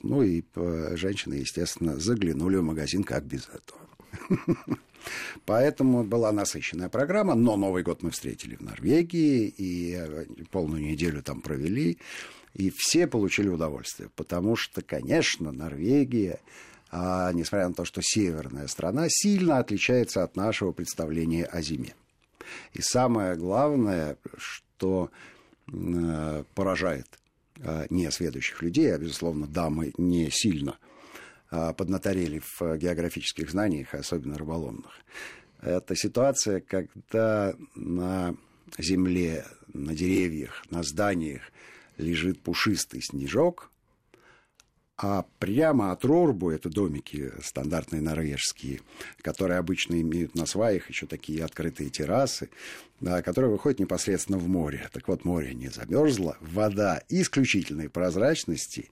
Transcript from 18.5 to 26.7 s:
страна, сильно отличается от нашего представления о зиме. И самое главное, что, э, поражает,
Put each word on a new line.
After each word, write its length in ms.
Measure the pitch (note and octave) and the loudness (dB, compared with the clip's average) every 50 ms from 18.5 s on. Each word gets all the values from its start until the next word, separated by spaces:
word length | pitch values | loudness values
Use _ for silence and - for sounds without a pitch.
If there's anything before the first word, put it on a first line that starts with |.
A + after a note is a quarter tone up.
| A#1+ C#2 C#2+ | -8 -8 -8
страна, 400 | C2+ - - - F2 G#2 C#3 E3 D#3+ | -8 -6 -4 -2 -2 0 0 0 0
сильно 500 | - - - G#3 G3+ F#3+ F#3 E3 C#3+ B2+ | 0 2 2 4 4 4 4 4 4 4
отличается 640 | A#2 - G#2 F#2 - - B2 B2 A2+ - - G2 F2 | 2 2 0 0 2 4 4 4 4 2 2 0 0
от 140 | - - | 0 -2
нашего 360 | F#2 G2 A2+ G#2 - G#2 F2+ D#2 | -2 -2 0 0 0 0 -2 -2
представления 720 | - F2 - - - E2 D2+ D#2 E2 E2 E2 E2 E2 D#2+ | -2 -6 -8 -6 -6 -4 -2 0 0 0 2 2 0 0
о 180 | - E2+ F2 D#2 | -2 -4 -4 -4
зиме. 320 | D2+ D#2 C2 B1 - - _ _ _ _ _ _ _ _ - - - - - - - - | -4 -4 -6 -6 -8 -10 _ _ _ _ _ _ _ _ -20 -18 -16 -16 -16 -16 -14 -10
И 80 | - | -6
самое 560 | - - - B2 B2+ B2 A#2+ A2 G2 F#2 F2+ | -4 0 2 4 4 4 4 4 2 0 0
главное, 800 | D#2+ E2+ F2+ G2 B2 C#3+ D3+ D3 C3+ A2+ G2+ F#2 E2+ D#2 D2+ C#2+ - - - - - | 0 0 0 2 4 4 4 4 4 4 4 2 2 0 -2 -4 -8 -10 -16 -14 -12
что, 720 | - - - - _ _ _ - F#2+ F#2 F#2+ F#2 E2+ - - - - - - - - _ _ _ _ - | -12 -12 -12 -14 _ _ _ -4 0 0 2 2 0 -2 -6 -14 -20 -20 -20 -20 -20 _ _ _ _ -12
э, 760 | - F#2 F2 F2 F2 E2+ E2+ E2 D#2+ D#2 D#2 D#2 D2+ D2+ C#2+ - - | -8 -6 -2 0 0 2 2 0 0 0 -2 -2 -4 -4 -6 -8 -4
поражает, 520 | - G2 F#2+ | -2 0 0